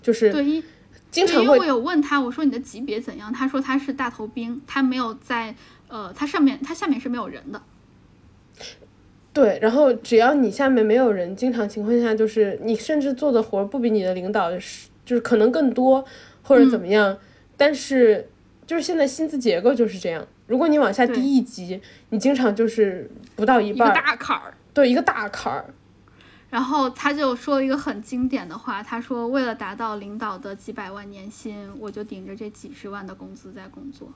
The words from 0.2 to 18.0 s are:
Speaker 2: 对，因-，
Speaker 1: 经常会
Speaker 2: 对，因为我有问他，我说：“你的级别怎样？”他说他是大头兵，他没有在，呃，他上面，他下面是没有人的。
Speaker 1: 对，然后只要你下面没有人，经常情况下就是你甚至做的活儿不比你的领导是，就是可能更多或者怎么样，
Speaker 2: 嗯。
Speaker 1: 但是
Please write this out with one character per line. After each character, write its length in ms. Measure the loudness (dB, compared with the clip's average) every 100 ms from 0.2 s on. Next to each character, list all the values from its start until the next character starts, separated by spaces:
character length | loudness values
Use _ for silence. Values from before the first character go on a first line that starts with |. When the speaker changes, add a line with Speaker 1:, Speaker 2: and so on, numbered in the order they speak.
| 4
Speaker 2:
对， 120 | 2
因-， 180 | 0 -2 -6 -20 _ -20 _
Speaker 1:
经 160 | 0 2
常 120 | 4
会 60 |
Speaker 2:
对， 20 | 6
因 60 |
为 80 | 6
我 60 | 4
有 140 | 0
问 200 | 0 0
他， 200 | 2 0
我 100 | -2
说 120 | 0 -2
：“你 60 |
的 80 | -2
级 220 | -10 -12
别 200 | -8 -6
怎 160 | -8 -14
样？” 140 | -12
他 140 | -6 -4
说 120 | -4
他 200 | -2 -4
是 120 | -4
大 200 | -6 -8
头 160 | -8 -12
兵， 340 | -10 -10 -10 -8
他 160 | -2
没 120 | 0 0
有 180 | -6 -8
在， 400 | -8 -6 -6 -14 -20 -20 _
呃， 260 | -14 -14
他 140 | -6 -4
上 120 | 2
面， 220 | 2 2
他 100 | -10
下 140 | -6 -2
面 140 | -2
是 100 | -2
没 80 | -6
有 100 | -6
人 240 | -12 -14
的。 120 | -16 _ _ _ _ _ _ _ _ _ -20 -20 -20 -20 _ _ _ _
Speaker 1:
对， 260 | 2 4 4
然 100 | 2
后 220 | 4 4
只 220 | 2 2 4
要 180 | 6
你 160 | 4 2
下 180 | 2 2
面 160 | 4
没 120 | 4 4
有 160 | 4
人， 240 | 0 -4 -2
经 180 | -2
常 160 | -2 -4
情 140 | -4
况 180 | 0 2
下 140 | 2 0
就 120 | 0
是 320 | 2 0 0
你 120 | -4 -4
甚 240 | 0 0
至 140 | 0
做 180 | 0 2
的 100 | 2
活 180 | 0 -4
儿 60 | -4
不 120 | -2
比 140 | 0
你 100 | 0
的 100 | 0 -4
领 160 | -2
导 280 | -2 -2 -4
是， 280 | -10 -16 -20 _ -4
就 100 | -2
是 60 |
可 140 | 2 4
能 160 | 4
更 200 | 4 0
多 320 | 2 4 4 2 -20 -20 _
或 160 | 4 6
者 100 | 8
怎 120 | 4
么 80 | 2
样， 260 | 2 2
Speaker 2:
嗯。 60 | -2 -14 _ _ 2
Speaker 1:
但 180 | 2
是 560 | 2 -2 4